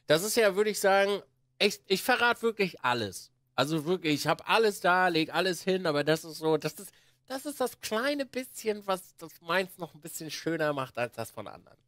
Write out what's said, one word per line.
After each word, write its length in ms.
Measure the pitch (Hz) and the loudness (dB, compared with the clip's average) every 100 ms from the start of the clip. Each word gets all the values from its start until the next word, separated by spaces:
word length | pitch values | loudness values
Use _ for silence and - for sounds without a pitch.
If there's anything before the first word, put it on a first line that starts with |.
| - | 2
das 160 | 151 | 2
ist 140 | 208 240 | 2 2
ja, 200 | 214 185 | 2 4
würde 140 | 214 | 0
ich 100 | 196 | 2
sagen, 400 | 196 196 196 202 - _ _ - | 4 4 4 0 -6 _ _ 0
echt, 240 | 208 - - | 0 0 -2
ich 160 | 190 | -2
verrate 400 | - 247 240 233 | 2 2 2 2
wirklich 380 | 226 214 190 - | 0 0 -2 -2
alles. 500 | 127 123 104 90 - _ _ - | -2 0 -2 -8 -16 _ _ -2
Also 300 | 139 160 147 | 0 0 -2
wirklich, 300 | 180 156 147 | -2 0 0
ich 120 | 151 | 2
habe 200 | 160 - | 0 2
alles 320 | 196 220 208 | 2 2 2
da, 280 | 180 180 185 | 2 4 4
leg 240 | 160 160 | 2 0
alles 300 | 151 185 170 | 0 0 -2
hin, 240 | - 185 180 | 0 0 0
aber 160 | 147 | 0
das 220 | 147 160 165 | 2 0 -2
ist 140 | 151 | -6
so, 180 | 156 156 | 0 0
das 180 | 156 - | 0 -8
ist, 160 | - - _ _ - | -16 -20 _ _ -12
das 180 | 262 294 | -10 -8
ist 140 | 277 | -4
das 200 | 247 - | -4 -4
kleine 440 | - 220 262 294 269 | -6 -2 -2 -2 -4
bisschen, 600 | 247 262 - 220 208 202 | -8 -10 -8 -4 -4 -2
was 280 | 185 - - | -4 -4 -18
das 240 | 160 - | -18 -12
meins 340 | 170 175 185 - | -2 0 0 -6
noch 180 | 165 156 | -12 -12
ein 60 | |
bisschen 300 | 160 - 156 | -14 -12 -10
schöner 420 | - - 165 151 | -6 -4 0 0
macht 240 | 143 127 - | -2 -4 -4
als 160 | 120 - | -6 -4
das 140 | 113 | -10
von 160 | - 101 | -10 -14
anderen. 320 | - 95 _ | -16 -20 _